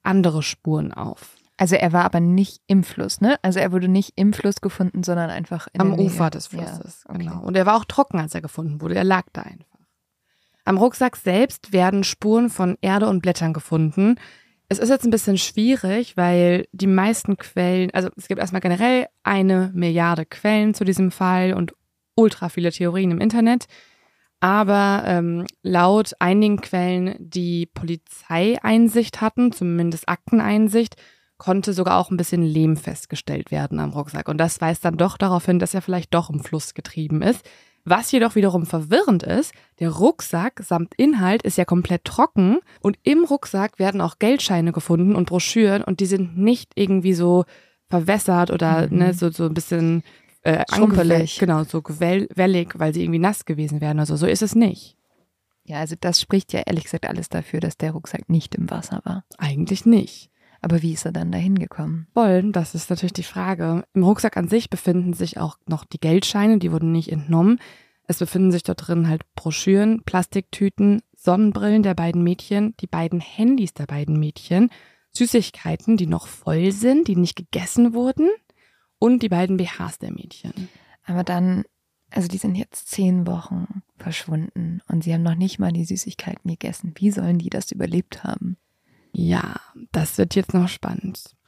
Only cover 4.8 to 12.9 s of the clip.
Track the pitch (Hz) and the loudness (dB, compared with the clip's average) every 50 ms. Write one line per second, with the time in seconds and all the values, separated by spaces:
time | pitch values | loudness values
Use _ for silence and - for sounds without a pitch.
4.8 | 190 180 - 185 175 180 175 170 170 165 - - 165 - 175 165 - - - 185 | -2 -2 -2 -2 -2 -2 -2 -2 -2 -4 -6 -8 -8 -8 -10 -10 -10 -8 -2 0
5.8 | 185 196 180 165 196 190 175 - 170 156 156 151 - - - 165 165 165 160 170 | 0 2 2 2 0 0 0 0 0 -2 -2 -6 -12 -12 -12 -12 -12 -12 -12 -14
6.8 | 170 175 - - _ - - 180 170 160 165 175 180 - 185 190 185 196 214 226 | -16 -18 -20 -20 _ -14 -12 -10 -10 -8 -10 -8 -8 -2 0 2 4 4 2 2
7.8 | 214 - - - 277 - - 180 156 156 - 170 160 156 - - 160 156 147 147 | 0 0 0 0 0 0 -2 -4 -4 -4 -6 -10 -10 -10 -10 -8 -8 -6 -6 -6
8.8 | 156 165 175 190 196 190 190 180 - - - - - - - - - _ _ _ | -6 -4 -2 0 2 2 2 0 -2 -6 -12 -14 -14 -14 -18 -20 -20 _ _ _
9.8 | _ _ _ _ _ _ _ _ _ _ _ _ _ _ _ _ _ - 196 190 | _ _ _ _ _ _ _ _ _ _ _ _ _ _ _ _ _ 0 2 2
10.8 | 220 247 - - 262 247 - - - 196 180 202 254 269 - - - - 196 185 | 2 2 2 0 -2 -2 -2 -2 -2 0 2 2 2 0 -2 -8 -8 -2 2 2
11.8 | 180 185 190 196 190 - - - - 214 220 233 240 233 - - 185 180 180 - | 2 2 2 0 -2 -2 -4 -2 0 2 2 4 2 0 0 -2 -2 -2 -2 -2
12.8 | - 190 | -2 0